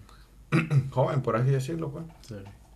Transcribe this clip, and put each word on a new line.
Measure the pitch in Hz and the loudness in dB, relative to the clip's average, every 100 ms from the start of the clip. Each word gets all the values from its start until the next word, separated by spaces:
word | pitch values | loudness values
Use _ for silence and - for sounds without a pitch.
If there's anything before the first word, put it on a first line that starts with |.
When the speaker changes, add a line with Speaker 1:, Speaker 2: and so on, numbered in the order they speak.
| - - - - - | -20 -20 -20 -20 -2
Speaker 1:
<clears throat> | 160 165 143 - | 0 2 2 2
joven, | 127 147 131 | 2 2 2
por | - 110 | 0 2
así | 131 | 4
decirlo, | 135 131 165 151 | 2 0 -4 -6
pues. | 135 165 - - | -8 -12 -16 -16
Speaker 2:
Sí. | 104 101 - - | -14 -14 -20 -20